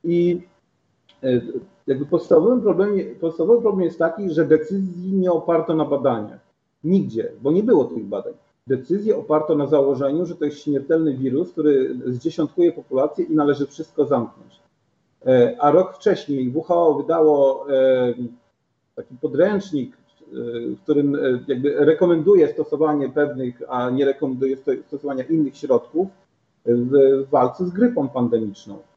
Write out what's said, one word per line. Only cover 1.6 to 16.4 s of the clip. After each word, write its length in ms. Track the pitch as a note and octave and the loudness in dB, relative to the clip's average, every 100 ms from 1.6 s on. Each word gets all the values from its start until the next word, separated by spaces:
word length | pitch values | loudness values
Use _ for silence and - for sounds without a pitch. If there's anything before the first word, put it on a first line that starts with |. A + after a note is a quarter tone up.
| - _ - | -12 _ -6
jakby 180 | C3 C#3+ | -4 0
podstawowym 560 | E3 - E3 F#3+ B3 | -2 4 4 4 2
problemie, 420 | G3+ E3+ G#3 G3 D#3 | 2 0 0 -2 -4
podstawowy 560 | - E3 D#3+ E3 A#3 | -6 -6 -2 2 4
problem 220 | A3+ F#3+ | 2 0
jest 160 | E3+ - | -4 -2
taki, 300 | E3 - G3 | -2 -2 -4
że 160 | D#3 D3 | -2 2
decyzji 680 | D#3 D#3 G3 F#3+ F3 F#3 | 2 2 -4 -4 -6 -2
nie 180 | G3 F3+ | 0 0
oparto 420 | E3 - E3 D#3+ | 0 0 -2 0
na 120 | D#3+ C#3+ | -2 0
badaniach. 540 | C#3+ C3+ A2+ G#2 - _ _ _ _ | 0 0 -2 -6 -14 _ _ _ _
Nigdzie, 480 | D#3 F#3+ C3 A2+ - - | 0 0 0 -6 -8 -6
bo 100 | C3 | -2
nie 120 | F3 | 0
było 220 | G#3+ F3+ A#2+ | 2 2 2
tych 200 | A2+ G2+ | -6 -8
badań. 280 | G2+ - - _ _ - | -10 -10 -16 _ _ -6
Decyzje 500 | B2+ - G3 G#3+ - | -6 -2 -4 0 -2
oparto 380 | - D3+ D3+ D3 | 0 -2 0 -2
na 120 | C3+ | 2
założeniu, 580 | D3+ C#3 C3 C#3 D#3 E3+ | 2 2 0 -2 -2 -6
że 100 | E3+ | -6
to 100 | D3 | -6
jest 120 | C#3+ | -6
śmiertelny 560 | - C#3 C#3 E3 D#3 | -4 -4 0 0 0
wirus, 380 | C3 C3 C3+ F3 | -2 -4 -2 -4
który 440 | - D3+ C#3 C3 B2+ B2+ | -2 2 2 0 -4 -6
zdziesiątkuje 680 | B2 D#3+ E3 D3 - E3+ | -6 -6 -4 -4 0 0
populację 540 | D3+ - C3 D3+ - E3+ | 0 -6 -2 -2 -2 -2
i 100 | D#3 | 0
należy 320 | C#3+ C3+ C#3 | 0 0 -4
wszystko 380 | - D#3 - C3 | -8 -10 -4 0
zamknąć. 540 | C3 A2+ _ - _ _ _ _ _ _ _ B2 | 0 -2 _ -20 _ _ _ _ _ _ _ 2
E, 300 | B2+ A#2+ - | 4 4 2
a 120 | C#3+ | 4
rok 240 | D#3+ - - | 4 2 -2
wcześniej 540 | G#3+ F3+ - C#3 | -2 -2 -2 -4